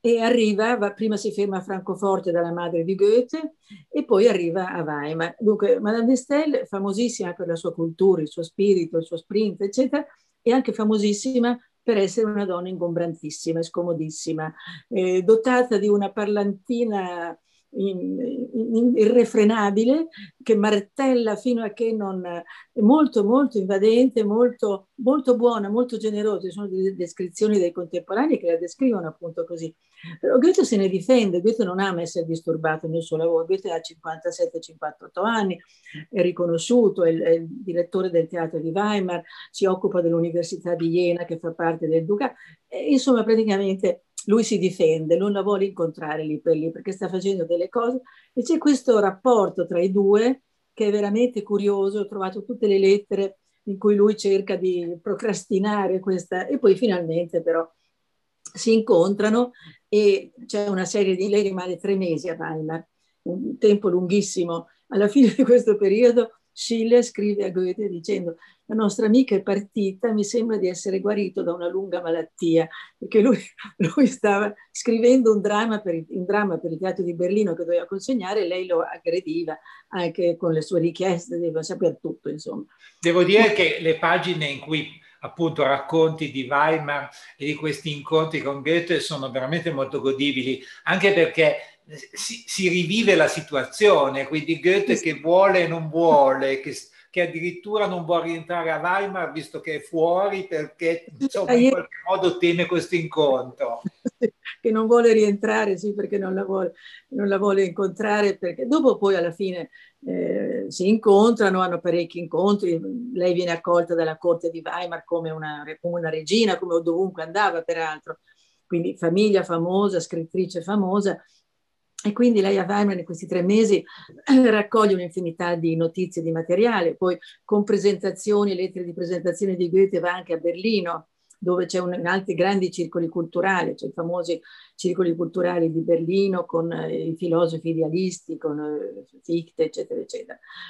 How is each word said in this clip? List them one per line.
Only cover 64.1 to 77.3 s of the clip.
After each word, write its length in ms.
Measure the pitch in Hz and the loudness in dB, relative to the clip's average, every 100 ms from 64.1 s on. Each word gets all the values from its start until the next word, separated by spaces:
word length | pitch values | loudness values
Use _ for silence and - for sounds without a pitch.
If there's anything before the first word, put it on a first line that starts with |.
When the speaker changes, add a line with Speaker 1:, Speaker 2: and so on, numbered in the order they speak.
| 202 196 - 170 170 165 _ _ | 0 0 -4 -4 -4 -8 _ _
Speaker 1:
Alla 200 | 202 202 | 0 2
fine 260 | 240 240 | 6 4
di 80 | - | 4
questo 320 | 262 240 240 208 | 4 6 6 2
periodo 640 | 196 202 247 240 233 _ _ - | 2 4 4 4 0 _ _ -14
Schiller 460 | - 233 226 240 | -6 -2 4 4
scrive 400 | 240 - 208 202 | 4 -2 -2 0
a 60 | 196 | -2
Goethe 380 | 185 185 180 202 | -2 -4 -4 -6
dicendo: 480 | 175 165 202 175 165 _ _ | -6 -4 -4 -4 -10 _ _
"La 100 | _ | _
nostra 320 | 220 208 208 220 | 0 0 0 4
amica 300 | 233 262 196 | 4 4 0
è 60 | |
partita, 680 | 196 202 202 - 196 190 240 | 0 -4 -4 -4 -4 -2 -2
mi 120 | 214 | -2
sembra 320 | 202 233 226 214 | 0 -2 -2 -2
di 100 | 185 | -2
essere 320 | 175 202 190 | -4 -4 -4
guarito 460 | 190 208 190 196 | -2 -2 -2 -4
da 80 | 170 | -4
una 160 | 175 175 | -4 -4
lunga 320 | 185 196 175 | -6 -6 -8
malattia", 640 | 170 165 160 _ 170 165 160 - - _ | -4 -6 -6 _ 0 2 0 -8 -20 _
perché 220 | - 220 | 0 4
lui, 180 | 220 214 | 4 2
<laughs> 380 | - _ 208 _ | -2 _ -20 _
lui 300 | 165 302 262 | -2 4 2
stava 440 | - 214 202 208 208 _ | 2 0 0 -2 -6 _
scrivendo 600 | - - 226 240 262 226 | -8 -2 2 6 6 6
un 80 | 208 | 2
dramma 400 | 202 208 226 214 | 2 0 0 -2
per 140 | 202 | -4
il, 120 | 165 160 | -6 -6
un 160 | - | -8
dramma 340 | 180 208 208 165 | -2 0 0 -2
per 140 | 170 | -6
il 60 | 160 | -4
Teatro 260 | 185 185 | -4 -4
di 100 | 175 | -6
Berlino 400 | 170 180 | -2 -2